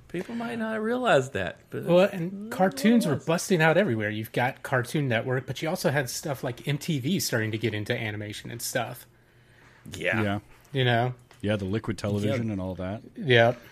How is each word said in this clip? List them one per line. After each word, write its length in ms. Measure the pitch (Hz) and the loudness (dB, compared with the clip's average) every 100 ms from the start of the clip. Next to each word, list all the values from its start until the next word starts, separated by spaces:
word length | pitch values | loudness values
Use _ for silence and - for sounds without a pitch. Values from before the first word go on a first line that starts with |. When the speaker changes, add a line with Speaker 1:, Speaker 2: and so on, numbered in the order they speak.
| - | -12
Speaker 1:
People 280 | 175 185 233 | -10 -8 -8
might 220 | 233 233 | -8 -6
not 240 | 220 220 | -6 -4
realize 500 | 220 247 240 147 127 | -2 0 4 4 4
that. 280 | 98 90 - _ | -2 -6 -8 _
But 140 | 127 139 | -6 4
Speaker 2:
Well, 240 | 175 196 | 6 6
and 400 | 190 170 196 220 | 2 -6 -8 -10
cartoons 540 | - 190 - 208 240 175 | 2 2 4 4 6 4
were 60 | |
Speaker 1:
nonetheless. 120 | 127 - | 0 0
Speaker 2:
busting 360 | 175 - 175 | -2 2 4
out 160 | 160 160 | 6 6
everywhere. 320 | 202 113 107 | 2 0 -2
You've 220 | 107 113 | -4 -4
got 320 | 135 123 - | -2 -2 -2
Cartoon 440 | - 127 120 156 139 | -2 -2 0 -2 0
Network, 380 | 113 123 127 - | 0 0 -2 -4
but 160 | 127 | -6
you 80 | 156 | -4
also 200 | 180 160 | -2 0
had 180 | 139 127 | 0 -2
stuff 340 | - 160 135 | -6 -6 -6
like 240 | 135 120 - | -6 -6 -4
M 100 | 143 | -4
T 220 | - 143 | -2 -2
V 200 | 127 185 | 0 -2
starting 320 | - 120 110 | 0 -2 -2
to 60 | 107 | -2
get 160 | 113 | -2
into 240 | 104 104 120 | -4 -4 -4
animation 520 | 110 104 104 - 123 | -4 -8 -10 -12 -12
and 100 | 117 | -10
stuff. 440 | - 127 113 127 - _ _ _ _ _ - _ - - | -6 -4 -6 -10 -18 _ _ _ _ _ -20 _ -16 -6
Speaker 1:
Yeah. 260 | 87 92 | -2 0
Speaker 3:
Yeah. 180 | 104 104 - - _ | 0 -2 -8 -20 _
Speaker 2:
You 140 | 139 123 | 0 2
know? 280 | 117 127 123 _ - | 2 0 -4 _ -6
Speaker 3:
Yeah, 140 | 101 107 | -2 -2
the 80 | 95 | -2
Liquid 320 | 110 - 101 | -4 -4 -6
Television 500 | 104 104 104 120 113 | -2 -2 0 -2 -2
Speaker 1:
Yeah. 60 | |
Speaker 3:
and 80 | 95 | -4
all 140 | 92 90 | -6 -6
that. 260 | 92 110 - - | -8 -8 -12 -8
Speaker 2:
Yep. 440 | 160 117 117 120 - | 4 6 6 4 -8